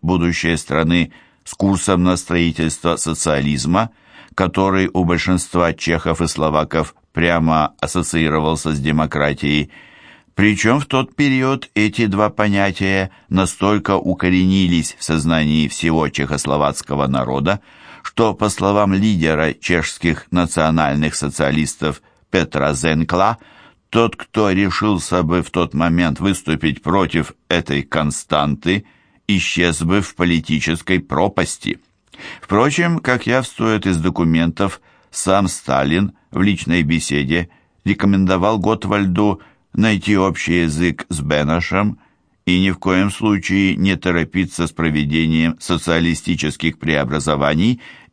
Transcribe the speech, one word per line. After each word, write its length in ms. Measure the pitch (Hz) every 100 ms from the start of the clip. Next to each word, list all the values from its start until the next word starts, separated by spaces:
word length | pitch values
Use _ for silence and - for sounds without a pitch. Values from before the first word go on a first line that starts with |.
будущее 540 | 82 90 85 82 85 82
страны 560 | - 76 80 85 82 - - _
с 100 | -
курсом 500 | - 98 95 - 90
на 120 | 90 87
строительство 760 | - 87 85 80 80 - 85
социализма, 960 | 82 82 80 82 71 71 69 69 92 113 - _ - - -
который 520 | 92 95 95 95 92
у 120 | 92
большинства 680 | 87 87 - 90 - 87 85
чехов 480 | 82 82 82 85 80
и 80 | 82
словаков 640 | - 78 76 78 80 78 - _
прямо 640 | - 85 85 80 80 76 -
ассоциировался 920 | 71 90 82 82 80 78 78 78 80
с 60 | 76
демократией. 920 | 71 76 78 73 73 69 71 76 - - - - - - _ -
Причём 420 | 104 101 110 135
в 80 | 135
тот 300 | 131 127 -
период 540 | 143 131 131 135 -
эти 320 | 107 107 - 110
два 240 | 98 107
понятия 800 | - 107 101 98 92 98 95 95 - -
настолько 680 | 92 90 - 98 104 87 98
укоренились 960 | - 87 90 90 92 95 90 85 76 -
в 60 |
сознании 640 | - 80 78 80 76 78 76
всего 420 | - 82 80 76
чехословацкого 1000 | - 69 73 71 73 73 69 - 71 69
народа, 520 | 67 62 67 73 104 - - - -
что, 280 | - - 113
по 160 | 95 107
словам 460 | - 98 101 101
лидера 600 | 95 107 92 80 78 80
чешских 720 | - - 87 - - 85 78 -
национальных 840 | 87 85 85 80 80 73 71 78 -
социалистов 840 | 73 71 71 76 76 - 78 69 _ _ _
Петра 440 | 95 78 69 73
Зенкла, 640 | 69 80 78 80 90 101 117 - - - _ _
тот, 240 | 117 117
кто 380 | - - 110 104
решился 720 | 92 98 82 107 92 - 90
бы 180 | 80 90
в 80 | -
тот 240 | 90 82
момент 460 | 71 82 82 85 71
выступить 600 | 92 92 - 78 80 69
против 520 | 76 95 82 82 73 - -
этой 340 | 87 78 71
константы, 1000 | 69 80 76 - - 76 73 69 85 98 - _ _ _ -
исчез 560 | 95 - - 87 78
бы 180 | 85 98
в 140 | 95
политической 840 | - 90 82 80 - - 82 - 87
пропасти. 800 | - 71 98 95 90 - - - _ _ _ - - -
Впрочем, 600 | - 101 135 151 170 165
как 260 | - 123 -
явствует 600 | 127 123 - 113 110 95
из 120 | 85
документов, 800 | 85 85 82 82 85 - 98 - _ _ _
сам 380 | - 95 98 92
Сталин 640 | - - 67 69 85 101 - _
в 100 | -
личной 420 | 98 90 - 87
беседе 640 | 76 82 - 71 67 80 87 _ _ _
рекомендовал 760 | 92 104 98 95 92 92 98 110
Готвальду 840 | 92 110 98 104 98 90 104 92 - _ _
найти 420 | - 110 101 98 101
общий 460 | 95 - - 85
язык 420 | 82 73 87 - -
с 120 | 78
Бенешем 800 | 71 76 73 85 87 92 104 - _ _ _ _ -
и 140 | 90
ни 100 | 95
в 80 | 90
коем 320 | 98 92 98
случае 640 | - 110 101 87 98 95
не 220 | - 95 87
торопиться 720 | 90 85 80 92 90 - 82
с 20 |
проведением 840 | - 80 76 73 80 80 80 - -
социалистических 1200 | - 85 87 82 85 78 - 82 78 - 82 -
преобразований 1040 | 78 73 65 76 69 73 71 78 107 120 - - -